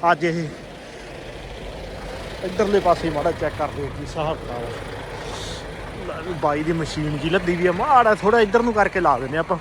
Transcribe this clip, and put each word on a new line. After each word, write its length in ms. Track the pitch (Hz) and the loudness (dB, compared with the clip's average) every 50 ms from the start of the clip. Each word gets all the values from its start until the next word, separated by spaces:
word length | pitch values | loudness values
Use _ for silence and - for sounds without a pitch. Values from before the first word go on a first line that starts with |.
| - 170 | 6 4
ਅੱਜ 140 | 175 151 156 | 4 4 4
ਇਹ 220 | 170 160 170 165 143 147 - - - - - - - - - - - - - - - - - - - - - - - - - - - - - - - - - - - - - - | 0 0 0 -2 -4 -6 -10 -12 -14 -14 -14 -14 -14 -14 -14 -14 -14 -14 -12 -12 -12 -12 -12 -12 -12 -12 -10 -10 -10 -10 -10 -10 -10 -10 -10 -10 -10 -10 -10 -10 -10 -8 -6 -6
ਇੱਧਰਲੇ 340 | 185 185 180 214 196 202 196 | -6 0 0 2 4 4 4
ਪਾਸੇ 300 | - 175 170 - - 165 | 6 6 4 4 2 -2
ਮਾੜਾ 220 | 147 147 139 170 | 0 0 0 0
ਚੈੱਕ 220 | 156 - 165 151 - - | 0 0 -2 -4 -2 -2
ਕਰਦੇ 240 | 151 139 - 147 143 135 | -4 -4 -2 -4 -6 -6
ਕੀ 140 | 135 139 | -6 -8
ਹਿਸਾਬ 360 | 147 131 - 165 156 156 160 - | -8 -8 -6 -4 -2 -2 -2 -4
ਕਿਤਾਬ 200 | - 123 123 120 | -6 -8 -8 -6
ਆ। 100 | 117 117 110 107 101 - - - - - - - - - - - - - - - - - - - - - - - - 175 | -6 -6 -8 -8 -8 -10 -10 -10 -10 -10 -10 -10 -8 -8 -8 -8 -8 -8 -8 -10 -10 -10 -10 -10 -10 -10 -10 -10 -8 -8
ਲੈ 140 | - - | -8 -8
ਵੀ 120 | 160 180 180 151 | -6 -6 -4 0
ਬਾਈ 220 | 147 151 147 151 156 | 2 2 2 2 0
ਦੀ 100 | 156 175 | 0 0
ਮਸ਼ੀਨ 440 | 165 156 - - 160 151 151 147 143 | 0 -2 -4 -4 -2 -2 -2 -2 -2
ਜੀ 120 | 135 160 | -2 0
ਲੱਦੀ 260 | 165 196 180 170 175 | 0 2 2 2 0
ਵੀ 120 | 170 175 180 | 2 2 2
ਆ, 40 | |
ਮਾੜਾ 420 | 175 180 233 302 294 254 240 220 214 | 2 2 2 6 6 8 8 8 4
ਥੋੜਾ 240 | - - 202 214 233 | 4 4 4 6 6
ਇੱਧਰ 200 | 226 208 190 233 233 | 6 6 4 4 4
ਨੂੰ 100 | 240 226 | 4 4
ਕਰਕੇ 260 | 214 202 190 - 190 | 4 4 4 4 2
ਲਾ 180 | 175 156 139 120 | 4 4 4 4
ਦਿੰਦੇ 180 | 131 131 135 160 | 2 -2 -2 -2
ਆਪਾਂ। 200 | 165 - 190 170 | 0 0 -2 -4